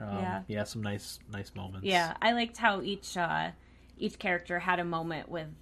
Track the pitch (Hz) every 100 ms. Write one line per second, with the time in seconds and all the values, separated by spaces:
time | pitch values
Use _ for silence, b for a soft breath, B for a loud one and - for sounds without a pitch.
0 | 104 98 92 98 95 104 104 113 104 101
1 | - - - 101 - 98 95 95 196 180
2 | 165 - 226 240 233 - 226 196 190 196
3 | - 180 165 156 165 - b b b -
4 | 214 - 196 175 - 175 180 175 175 165
5 | 165 156 - 170 156 156